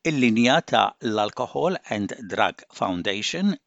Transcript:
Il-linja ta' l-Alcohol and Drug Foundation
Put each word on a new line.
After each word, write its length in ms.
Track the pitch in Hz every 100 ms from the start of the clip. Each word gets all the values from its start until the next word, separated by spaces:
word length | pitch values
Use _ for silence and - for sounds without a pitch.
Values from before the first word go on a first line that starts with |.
Il-linja 580 | 160 151 123 110 120 151
ta' 280 | - 120 101 -
l-Alcohol 760 | 123 107 104 - 123 139 156 185 -
and 300 | 110 101 -
Drug 440 | 95 98 98 - -
Foundation 840 | - 107 90 87 101 104 165 202 165